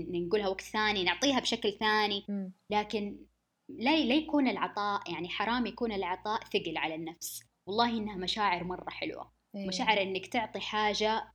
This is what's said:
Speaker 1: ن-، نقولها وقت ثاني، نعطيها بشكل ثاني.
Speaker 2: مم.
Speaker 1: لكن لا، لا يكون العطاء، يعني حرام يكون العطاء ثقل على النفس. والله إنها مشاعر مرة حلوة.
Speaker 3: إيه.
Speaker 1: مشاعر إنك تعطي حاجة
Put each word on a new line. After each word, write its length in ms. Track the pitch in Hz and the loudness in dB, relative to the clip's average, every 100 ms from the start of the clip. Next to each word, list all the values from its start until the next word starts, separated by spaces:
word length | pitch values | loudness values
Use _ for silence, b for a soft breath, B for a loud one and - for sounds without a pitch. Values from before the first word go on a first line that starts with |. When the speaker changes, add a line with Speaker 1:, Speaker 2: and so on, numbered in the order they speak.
Speaker 1:
ن-، 220 | 170 175 175 | -2 -2 2
نقولها 220 | 214 202 | 2 2
وقت 120 | 190 | -2
ثاني، 420 | - 214 214 202 | -2 0 2 4
نعطيها 360 | 180 175 285 254 | 2 4 4 4
بشكل 320 | - 226 208 | 2 0 0
ثاني. 540 | 202 214 214 208 202 - | 2 4 4 4 0 -4
Speaker 2:
مم. 220 | 202 185 - - | -4 -6 -10 -2
Speaker 1:
لكن 480 | 208 208 220 208 202 - _ _ _ - | -2 0 -2 -4 -8 -16 _ _ _ -16
لا، 360 | - 240 320 | -2 2 4
لا 100 | 240 | 4
يكون 340 | 294 311 294 254 | 2 4 4 4
العطاء، 640 | 190 185 208 202 202 - | 2 0 0 0 -2 -2
يعني 160 | 156 180 | -6 -4
حرام 380 | - 214 247 220 | -2 0 0 0
يكون 260 | - 233 | -2 -2
العطاء 480 | 196 180 185 214 226 | -2 -2 -2 -2 -4
ثقل 340 | - 202 170 160 | 0 -2 -2 -2
على 160 | 151 | -2
النفس. 480 | 160 160 160 - - - _ - | -4 -8 -10 -12 -12 -16 _ -4
والله 220 | 214 240 226 | 0 2 0
إنها 180 | 214 190 | -4 -4
مشاعر 480 | 180 226 208 175 | -4 0 0 0
مرة 260 | 175 180 - | -2 -6 -8
حلوة. 420 | - 160 - - _ _ | -6 -6 -8 -14 _ _
Speaker 3:
إيه. 120 | 208 190 | -8 -6
Speaker 1:
مشاعر 340 | 185 220 208 | 0 2 4
إنك 240 | 190 185 - | 2 -2 -2
تعطي 340 | 247 214 202 | -2 -2 -6
حاجة 720 | - 214 214 202 214 220 - | -4 0 0 2 2 0 -4